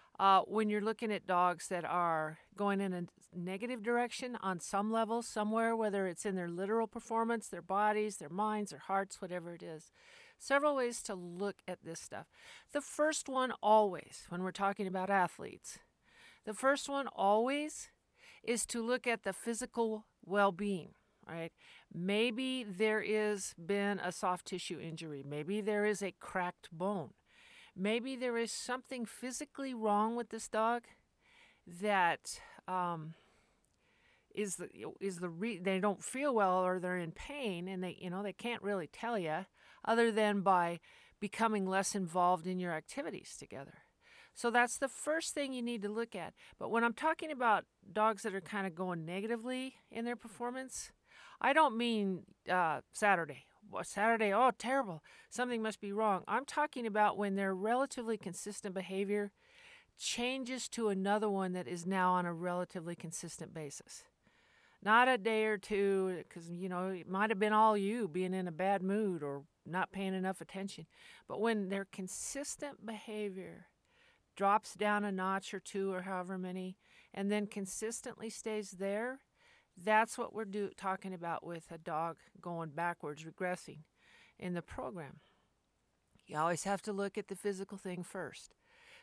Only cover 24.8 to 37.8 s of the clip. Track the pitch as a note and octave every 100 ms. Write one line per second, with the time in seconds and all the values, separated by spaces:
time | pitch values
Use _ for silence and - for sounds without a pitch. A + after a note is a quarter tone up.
24.8 | E3 D#3+ D#3+ C#3+ C#3 D3 D3+ G#3 G3+ G#3
25.8 | G#3 G3+ G3 - - F#3+ F3+ - - D#3+
26.8 | F#3+ G3+ C#3 - _ _ - - - -
27.8 | G3 A#3 B3+ B3+ B3 A#3 A#3 - - B3+
28.8 | - B3+ A3+ - B3 B3 D4 - C4+ A#3+
29.8 | G#3+ G#3 A3 A#3+ A#3 A3+ - - A3+ A#3+
30.8 | - - _ _ _ - - _ - F3
31.8 | G#3 G3 F3 D#3 - - - - - F#3
32.8 | F3 E3 D#3 D#3+ _ _ _ _ _ _
33.8 | _ _ _ _ _ - G#3 - F3 -
34.8 | G#2+ - G3 F3 F3+ E3 A3+ F3+ F#3 F#3+
35.8 | G#3 F#3+ - B3+ C#4+ A3+ F#3+ F#3 F#3 F#3
36.8 | F3+ F3+ E3 - - C#4+ A#3+ E3+ F#3 F#3